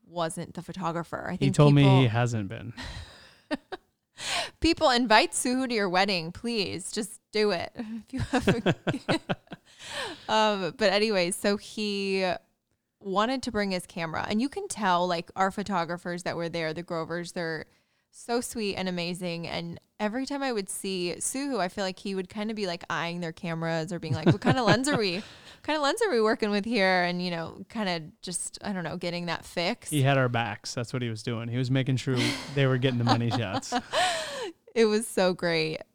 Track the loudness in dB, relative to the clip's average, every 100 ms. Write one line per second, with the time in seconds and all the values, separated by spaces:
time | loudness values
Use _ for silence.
0 | _ -4 -4 -4 -10 -10 -12 -6 -4 -4
1 | -4 -6 -6 0 2 8 8 10 10 8
2 | 6 4 2 0 -4 -8 -10 -12 -12 -12
3 | -14 -18 -20 -20 -8 -8 _ -18 _ _
4 | _ -10 -4 -4 -4 0 2 4 4 4
5 | 6 6 6 2 0 0 0 0 2 4
6 | 4 2 -2 -6 -4 -2 -2 -4 -6 -6
7 | -6 -10 _ 0 2 2 -4 -8 -10 -10
8 | -8 -6 -2 2 4 4 4 0 0 -2
9 | 0 -2 -2 -8 _ -20 _ -20 -12 -8
10 | -8 -8 -2 2 4 2 -2 2 2 4
11 | 4 4 2 2 0 0 -2 -6 -4 -2
12 | -2 0 0 -2 _ _ _ _ _ _
13 | -4 0 0 0 -4 -2 -2 -2 -6 -8
14 | -6 -4 -2 0 -2 -4 -8 -2 0 2
15 | 2 -2 -4 -2 -2 -2 -4 -2 -2 -6
16 | -6 -6 -4 -4 -4 -4 -4 -6 -6 -6
17 | -4 -6 -6 -6 -6 -6 -10 _ _ _
18 | _ -14 -4 -2 -2 -4 -4 -2 -2 -2
19 | -4 -4 -6 -6 -6 -6 -8 -10 -14 -6
20 | -4 -2 -4 -4 -2 -2 -4 -6 -4 -2
21 | -4 -4 -4 -4 -2 -2 -2 -2 -4 -4
22 | -6 -6 -6 -6 -6 -4 -4 -6 -6 -4
23 | -4 -4 -6 -6 -6 -4 -2 -2 -2 -6
24 | -4 2 4 4 4 2 4 4 4 2
25 | 0 -2 -6 -16 -20 -10 -4 0 0 2
26 | 2 4 2 2 0 0 0 2 4 4
27 | 2 0 -2 -4 -6 -10 -10 -4 -2 -2
28 | -6 -12 -8 -8 -8 -8 -6 -4 -4 -4
29 | -4 -4 -4 -6 -6 -2 -2 -2 -2 2
30 | 4 4 4 2 -2 -4 -8 -6 -4 -4
31 | -4 -6 -6 -6 -4 -2 0 2 2 0
32 | 0 0 0 -2 -4 2 4 4 2 2
33 | 4 2 2 0 -2 -4 -4 -6 -2 0
34 | 0 0 -4 -8 -8 -10 _ 2 4 4
35 | 0 0 2 2 0 0 0 -4 -10